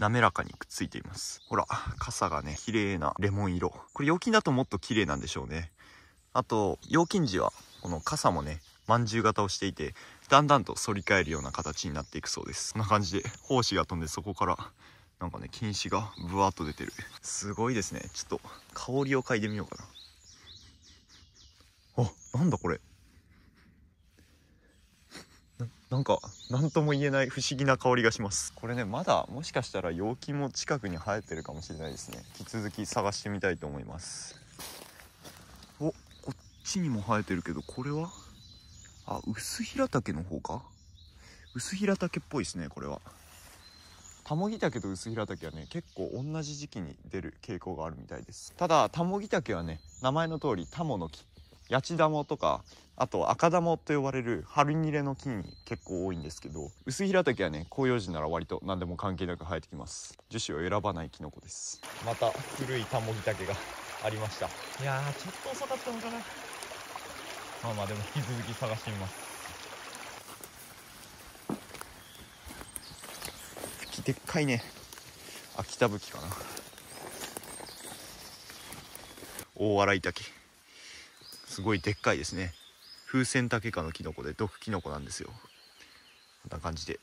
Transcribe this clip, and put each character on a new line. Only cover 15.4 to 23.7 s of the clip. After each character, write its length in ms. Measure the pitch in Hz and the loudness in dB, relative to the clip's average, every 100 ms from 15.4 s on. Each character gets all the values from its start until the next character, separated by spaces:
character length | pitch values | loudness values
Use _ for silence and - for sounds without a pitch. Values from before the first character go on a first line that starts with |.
| - | -10
菌 200 | - 107 | -4 -2
糸 180 | 101 92 | -2 0
が 240 | 98 104 - 85 | 0 -2 -6 -2
ブ 100 | 98 | 4
ワ 100 | 95 | 4
ー 20 | |
っ 20 | |
と 100 | - | 4
出 80 | 78 | -4
て 120 | - | -4
る。 80 | - - - - | -6 -8 -12 -12
す 300 | - - 98 | -8 -4 -4
ご 180 | 101 117 | 0 2
い 40 | |
で 80 | 117 | 2
す 100 | - | 0
ね。 160 | - 95 | -4 -8
ち 120 | - - | -8 -6
ょ 60 | - | -6
っ 20 | |
と、 20 | - - - | -6 -18 -14
香 180 | - - 135 139 | -10 -2 0 4
り 100 | 131 | 2
を 60 | |
嗅 160 | 127 117 | 4 2
い 20 | |
で 80 | 104 | 2
み 80 | 104 | -2
よ 80 | |
う 120 | 82 - | -4 -8
か 60 | - - - - - - - - - - - - _ - - - - - - _ _ - | -14 -18 -20 -20 -20 -20 -20 -20 -20 -20 -20 -20 _ -20 -20 -20 -20 -20 -20 _ _ 2
な。 80 | |
あ、 340 | 110 - - 131 | 2 0 -2 4
な 60 | |
ん 60 | 170 | 4
だ 80 | 117 | 4
こ 100 | 87 | 2
れ。 120 | - - - - - - - - - - | 0 -4 -20 -20 -20 -20 -20 -20 -20 -20